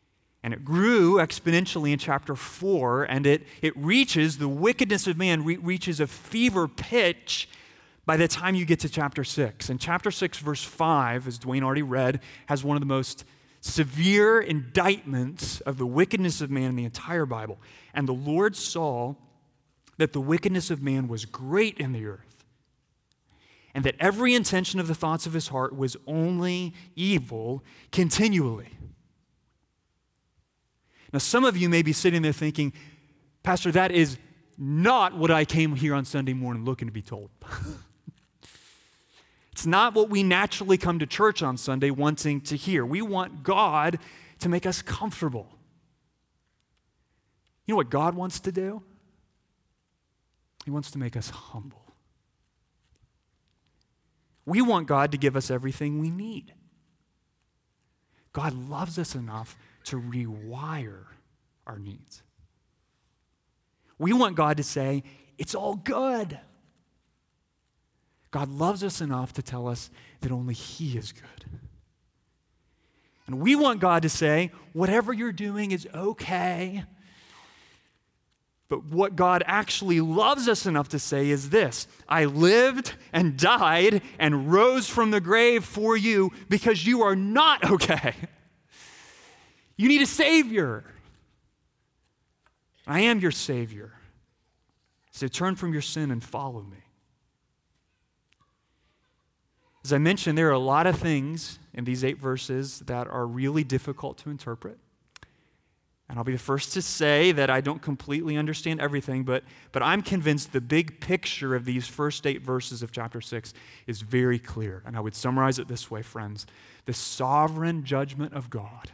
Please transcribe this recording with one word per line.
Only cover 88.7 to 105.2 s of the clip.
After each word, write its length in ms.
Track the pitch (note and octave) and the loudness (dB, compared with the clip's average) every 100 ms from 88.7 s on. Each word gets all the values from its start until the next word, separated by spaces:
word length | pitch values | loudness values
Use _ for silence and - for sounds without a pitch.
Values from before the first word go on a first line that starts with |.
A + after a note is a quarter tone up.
| - - - - - - - _ _ _ | -20 -20 -20 -20 -20 -20 -20 _ _ _
You 140 | - A#3 | 2 6
need 140 | D4 | 6
a 40 | C4+ | 4
Savior. 800 | - D4+ D#4+ B3 A3 C#3+ G#2+ - - - _ _ _ _ _ _ _ _ _ _ _ _ _ _ _ _ _ - | 4 6 6 4 0 0 -4 -10 -20 -20 _ _ _ _ _ _ _ _ _ _ _ _ _ _ _ _ _ -4
I 140 | D3+ | 2
am 180 | A3+ A3+ | 2 2
your 140 | F3+ | 0
Savior. 600 | - - B2+ A2+ G#2 A2 - - _ _ _ _ _ _ _ _ _ _ | -2 -4 -4 -6 -10 -18 -20 -20 _ _ _ _ _ _ _ _ _ _
So 160 | - C3+ | -8 -8
turn 300 | - F#3 F#3+ | -4 -4 -2
from 160 | F3 | -4
your 100 | D#3 | -4
sin 300 | C#3+ D#3 D3 | -4 -4 -4
and 100 | B2 | -4
follow 400 | - - C#3 A#2 | -6 -8 -8 -10
me." 140 | G2 F#2+ _ _ _ _ _ _ _ _ _ _ _ _ _ _ _ _ _ _ _ _ _ _ _ _ _ _ _ _ _ _ | -14 -20 _ _ _ _ _ _ _ _ _ _ _ _ _ _ _ _ _ _ _ _ _ _ _ _ _ _ _ _ _ _
As 120 | C3+ | 0
I 40 | C#3+ | 2
mentioned, 380 | D#3 G3 - D#3 | 4 2 0 2
there 100 | D#3+ | 4
are 40 | |
a 60 | C3+ | 4
lot 280 | C3 C#3+ F3+ | 4 4 4
of 120 | F3 | 2
things 600 | E3 D3 C#3 D#3+ - - - | 0 0 -2 -8 -10 -16 -16
in 120 | - | -8
these 200 | B2 B2+ | -6 -2
eight 140 | C3 C#3+ | -2 -2
verses 600 | C3+ B2+ - C3 C3+ - | -4 -6 -4 -6 -6 -10
that 280 | B2 B2 A#2+ | -8 -6 -6
are 180 | B2+ A#2+ | -6 -6
really 380 | B2 C3+ D#3 | -2 -2 0
difficult 540 | C#3+ C3 - C3+ - - | 0 -2 -4 -8 -10 -10
to 100 | - | -12
interpret. 500 | D3 - A2+ - A3 _ _ _ - | -12 -10 -12 -14 -18 _ _ _ -20